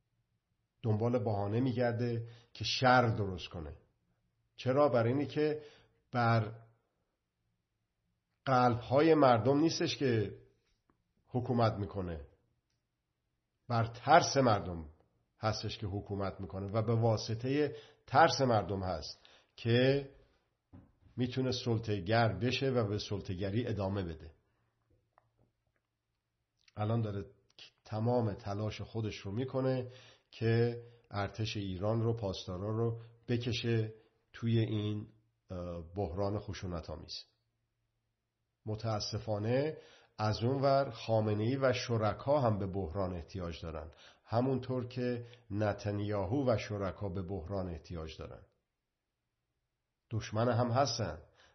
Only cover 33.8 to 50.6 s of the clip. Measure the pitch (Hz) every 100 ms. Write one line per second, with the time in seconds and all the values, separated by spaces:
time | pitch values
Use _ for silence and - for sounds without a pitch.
33.8 | 110 - _ _ _ - 117 113 110 110
34.8 | 104 107 110 - _ _ - 92 87 87
35.8 | 82 95 95 87 101 104 - 92 92 85
36.8 | 78 80 80 - - _ _ _ _ _
37.8 | _ _ _ _ _ _ _ _ 107 107
38.8 | 113 107 104 107 110 104 107 127 151 156
39.8 | - - _ - 107 95 113 139 139 139
40.8 | 135 - - 110 107 104 110 135 135 110
41.8 | - 113 107 101 - 147 123 101 98 95
42.8 | 90 98 95 90 85 98 85 80 85 78
43.8 | 76 - - - - 113 131 131 120 127
44.8 | 113 127 123 120 - - - 98 107 98
45.8 | 104 104 104 104 95 143 127 113 - 104
46.8 | 95 90 101 90 87 98 82 98 92 80
47.8 | - 87 80 - 78 62 - _ _ _
48.8 | _ _ _ _ _ _ _ _ _ _
49.8 | _ _ _ 110 - 107 120 113